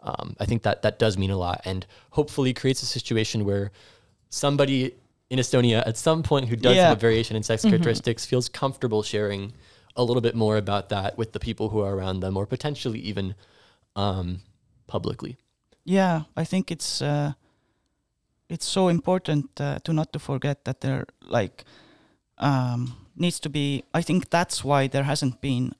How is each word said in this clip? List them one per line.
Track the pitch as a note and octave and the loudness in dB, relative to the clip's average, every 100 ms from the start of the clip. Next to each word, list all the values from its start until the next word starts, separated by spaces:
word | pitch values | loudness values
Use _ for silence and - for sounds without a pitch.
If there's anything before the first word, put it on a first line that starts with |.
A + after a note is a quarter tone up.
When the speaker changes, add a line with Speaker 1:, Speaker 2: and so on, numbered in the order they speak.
Speaker 1:
Um, | - - - - | -10 -8 -8 -6
I | G#2 | -2
think | A#2+ | 0
that | G#2+ - | 0 0
that | G#2+ - | 0 2
does | A2 G2 | 0 2
mean | F#2+ | -2
a | G2 | 0
lot | F2 - | -2 -4
and | F#2+ F#2 - - _ | -6 -8 -8 -18 _
hopefully | - D3 - C3 | -2 -2 0 -2
creates | B2 C3 C3+ | 0 -2 -2
a | - | -4
situation | B2 - A2+ G#2+ A2+ | -6 -2 -2 0 -2
where | G2+ G2 G2 - - _ _ _ - | 0 0 -2 -8 -20 _ _ _ -12
somebody | - C#3+ C#3+ C#3 C3+ B2+ - _ _ - | -2 0 4 2 2 -2 -6 _ _ -4
in | B2+ | -2
Estonia | B2 C3 A#2+ A2 A2+ | 2 4 4 4 2
at | A2+ | 0
some | E3 D#3+ | 2 2
point | D3 C#3+ B2+ | 2 0 0
who | A2+ | 2
does | B2 | 6
Speaker 2:
Yeah. | F#3+ F3 | 8 8
Speaker 1:
have | A2+ | 6
a | |
variation | A#2 A2+ A2+ A2 | 4 4 2 -2
in | |
sex | G#2 A2+ | 0 2
Speaker 3:
Mm-hmm. | A2 | 4
Speaker 1:
characteristics | F2 F2 - - A2+ - | 4 4 0 0 -4 0
feels | B2+ B2 | 0 0
comfortable | - C#3 C3+ B2+ G#2+ | -4 -4 -2 -2 0
sharing | G2+ G#2 G#2 G2+ G2 - - _ _ | 0 -2 -2 -4 -8 -12 -20 _ _
a | - | -2
little | A#2+ B2 | 0 2
bit | A#2 | 2
more | A#2 G#2+ G#2+ | 2 2 2
about | G2+ G2+ - | 2 -2 -2
that | G2+ G2 - | -4 -4 -4
with | A2 | -6
the | G2+ | -4
people | - G#2+ G#2+ | -6 -4 -2
who | G#2+ | -2
are | G2 | -2
around | G2 F#2+ F#2+ | -2 -4 -4
them | F#2+ G2 | -2 -2
or | G#2 | -4
potentially | C3 D3+ C#3 B2+ A2 | -4 -6 -6 -6 -6
even, | G#2 G2+ F#2+ G2 _ _ _ _ _ | -6 -6 -6 -8 _ _ _ _ _
um, | - G2+ F#2+ F2+ F2+ - _ _ _ _ | -4 -2 -2 -4 -6 -10 _ _ _ _
publicly. | G#2+ - - - C3 _ _ _ _ | -4 -4 -6 -10 -14 _ _ _ _
Speaker 2:
Yeah, | - F#3+ F#3+ E3 D#3 - | 0 2 4 2 -2 -6
I | |
think | E3 F#3+ - | -2 -2 -2
it's, | - - - | -6 -6 -4
uh, | C#3+ D3 D3 - _ _ _ _ _ _ _ _ _ _ - | -2 0 -2 -6 _ _ _ _ _ _ _ _ _ _ -12
it's | E3 | -8
so | - G3 F#3 | -2 2 4
important, | E3+ - F#3 - D3 C#3 - | 4 2 0 2 -2 -2 -6
uh, | C#3+ C#3 | -4 -4
to | - | -2
not | D#3 D#3+ | -2 -2
to | D#3 | -6
forget | - C3+ D3 C#3 | -6 -4 -2 -4
that | - C3 | -6 -4
there, | C#3 C3+ - - | -2 -4 -6 -14
like, | - A#2+ G2 - - - _ _ _ _ _ - | -2 0 0 -6 -20 -20 _ _ _ _ _ -4
um, | C#3 C3+ B2+ A#2+ B2 A#2+ - | 0 2 0 -2 -4 -8 -16
needs | - F3 - | -4 -2 -2
to | D#3 | -6
be, | D3 C#3+ C#3 - | -2 -2 -2 -2
I | D#3+ | -4
think | E3+ F#3 - | 0 0 2
that's | E3+ F3+ - | 0 0 -2
why | C3+ C#3+ C3+ | 2 2 2
there | C#3 | 0
hasn't | C#3 D3 C3+ B2 | 0 0 -2 -2
been | C#3+ B2 B2+ - | -4 -2 -2 -6